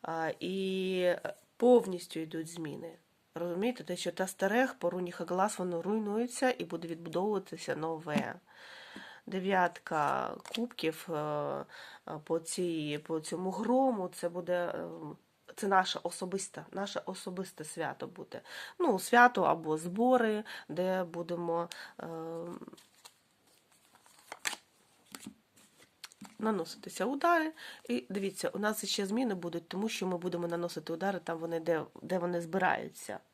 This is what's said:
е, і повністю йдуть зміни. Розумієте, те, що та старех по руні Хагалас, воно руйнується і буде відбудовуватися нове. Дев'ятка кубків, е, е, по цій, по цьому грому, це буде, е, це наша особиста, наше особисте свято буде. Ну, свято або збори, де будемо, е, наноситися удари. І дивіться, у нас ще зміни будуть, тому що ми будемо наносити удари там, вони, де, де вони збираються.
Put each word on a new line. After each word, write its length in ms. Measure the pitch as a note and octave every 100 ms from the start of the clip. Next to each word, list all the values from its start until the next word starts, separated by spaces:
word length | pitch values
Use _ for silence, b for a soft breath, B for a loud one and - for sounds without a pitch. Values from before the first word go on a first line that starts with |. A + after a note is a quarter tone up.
| -
е, 280 | E3 D#3+ -
і 760 | F3 F#3+ F#3+ F#3+ F#3 F#3 F3+ F3 - - _ _
повністю 600 | A#3+ A#3+ F#3+ F3 - D#3+
йдуть 280 | D#3+ D#3+ D#3+
зміни. 500 | F3 D#3 C#3+ E3 - _ _ _ -
Розумієте, 480 | F3 F3 A3+ B3
те, 120 | - F3+
що 160 | -
та 160 | - F#3
старех 460 | - G3 A3+ C4
по 160 | C4 F3
руні 220 | F3 F3+
Хагалас, 480 | - E3+ F#3 G#3 -
воно 220 | F3+ E3+
руйнується 760 | F3+ A3 G#3 G#3 B3 - B3+ B3
і 60 |
буде 240 | E3 E3+ E3+
відбудовуватися 880 | E3 E3+ D#3+ G3+ G3+ F#3+ D#3+ - -
нове. 600 | D#3+ D#3+ E3 D3 - - _ B B B B B B B -
Дев'ятка 1040 | F#3+ F#3 F#3+ F3 - - D#3+ C#3+ C3 - - - -
кубків, 520 | A#3+ - D#3+ D#3+ -
е, 60 | D#3
е, 500 | D3+ D3 C#3+ C#3+ C#3+ B B B - D#3
по 160 | D3+ E3
цій, 600 | E3 - F3+ D#3+ D3+ D3 -
по 120 | D#3+
цьому 320 | D#3 E3 F#3
грому, 580 | F#3 A#3+ B3+ C4+ A3 F3+
це 160 | - F3
буде, 440 | F3 F3 F3+ F3 -
е, 120 | E3+ E3 D3+ - _ _ - -
це 120 | G3+
наша 320 | F#3+ F#3 -
особиста, 640 | F3 - F#3 F#3+ - - D3+
наше 300 | F#3 G3 - -
особисте 580 | F#3+ - F3+ F#3 -
свято 440 | D#3 - D3+ C#3 C3
буде. 340 | - - - B B B -
Ну, 200 | E4+ F#3+
свято 440 | - A#3+ A#3+ A#3+
або 340 | E3 D#3+ D#3+ D#3
збори, 680 | E3+ F#3+ B3 B3+ A3 G#3 A3 B -
де 340 | D#3 F#3 F#3
будемо, 680 | F3 E3+ E3+ F3 E3+ E3 E3+ B B -
е, 80 | E3 E3 E3 E3 F3 F3 - - - _ - _ _ _ _ _ _ _ _ - - - - - - - _ _ _ _ _ - - - _ _ - _ - _ - - - -
наноситися 680 | A3 G3+ E3 - - - G3
удари. 480 | C#4 E4+ E4+ D#4+ D#4 B B -
І 160 | B3 -
дивіться, 400 | F#3+ G3 F#3+ -
у 100 | -
нас 260 | G#3+ G#3+ G3
ще 200 | - G3
зміни 280 | A3 B3+
будуть, 340 | F#3+ E3+ E3+ E3
тому 220 | F#3 A3
що 180 | - F#3
ми 100 | F3
будемо 300 | F3+ F3 E3+
наносити 460 | E3+ F3 E3 D#3
удари 260 | E3 F#3+ F#3
там, 180 | E3 E3
вони, 220 | E3 E3+
де, 260 | E3 D#3+ - -
де 160 | - F3+
вони 240 | F3 F3
збираються. 800 | E3+ F#3 F3+ - D#3 - - G3+ _